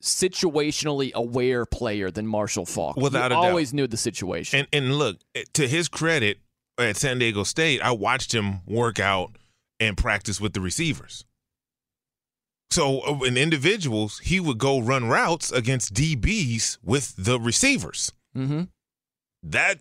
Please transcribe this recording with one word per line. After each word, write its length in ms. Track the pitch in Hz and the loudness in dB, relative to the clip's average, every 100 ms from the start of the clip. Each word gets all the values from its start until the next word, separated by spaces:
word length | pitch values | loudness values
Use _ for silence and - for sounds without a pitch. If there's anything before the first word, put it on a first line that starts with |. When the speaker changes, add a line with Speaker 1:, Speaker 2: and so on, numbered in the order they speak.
Speaker 1:
situationally 1120 | - - 185 - 185 147 151 - 151 143 135 | -4 0 0 2 0 2 0 0 -2 0 -2
aware 540 | - 120 123 127 123 113 | -2 -2 0 2 2 -2
player 440 | - 120 104 95 | -4 -2 -2 -2
than 160 | 92 110 | -4 -2
Marshall 400 | 107 104 - 87 | -2 -2 -2 -4
Faulk. 300 | 107 78 73 | -2 -2 0
Speaker 2:
Without 360 | 135 131 123 | 0 2 2
Speaker 1:
He 40 | 123 | 4
Speaker 2:
a 40 | |
doubt. 40 | 180 | 4
Speaker 1:
always 260 | 180 143 | 2 0
knew 120 | 143 131 | -2 -2
the 80 | 110 | -2
situation. 640 | 120 92 92 90 - 135 | -4 -4 -6 -6 0 0
Speaker 2:
And, 240 | 139 147 | 2 0
and 140 | 131 143 | 0 0
look, 200 | 135 87 _ | 0 -2 _
eh, 80 | 123 98 | -12 -4
to 120 | - 131 | 0 2
his 220 | 160 170 | 2 -2
credit, 500 | - 160 160 104 101 _ _ _ - | -2 0 2 2 0 _ _ _ -2
at 160 | 120 104 | 0 0
San 220 | 143 123 | 0 2
Diego 240 | 117 101 | 2 0
State, 400 | 98 - 160 131 | -2 0 2 2
I 80 | 104 | 0
watched 420 | 120 98 127 - | 2 2 0 0
him 280 | 117 101 98 | 0 0 -4
work 360 | 90 110 117 104 | -4 0 0 0
out 320 | 98 95 87 - _ _ _ - | 2 2 -2 -10 _ _ _ -4
and 160 | 110 92 | -2 0
practice 440 | 117 104 - 95 | 0 0 -2 -4
with 120 | 104 | -2
the 80 | 98 | -2
receivers. 640 | 92 113 165 123 - - - _ _ _ _ _ _ _ _ _ _ _ _ _ - | -2 -2 -2 -2 -8 -18 -20 _ _ _ _ _ _ _ _ _ _ _ _ _ -4
So, 300 | 175 143 135 | 0 2 0
uh, 240 | - 143 | -2 -2
in 120 | 127 123 | 0 2
individuals, 840 | 156 156 143 220 151 107 107 - | 2 2 2 2 0 -2 -2 -4
he 180 | - 185 | -2 0
would 180 | 165 113 | 0 0
go 200 | 135 135 | 2 2
run 260 | 113 135 117 | 2 0 2
routes 440 | 139 160 165 - | 2 2 0 -2
against 440 | 127 117 131 - | -2 0 -2 -2
D 220 | 95 156 143 | 0 0 0
Bs 640 | 151 220 135 113 - - | 0 0 0 -2 -4 -4
with 300 | - 135 - - | -2 -2 -2 -4
the 240 | 95 123 | 0 2
receivers. 720 | 117 113 269 240 87 - - - _ 127 | 2 2 4 2 -2 -6 -6 -8 _ -6
Speaker 1:
Mm-hmm. 280 | 131 151 185 _ _ _ _ _ _ _ | -2 -2 -4 _ _ _ _ _ _ _
Speaker 2:
That, 360 | 80 107 175 185 | -4 0 0 -2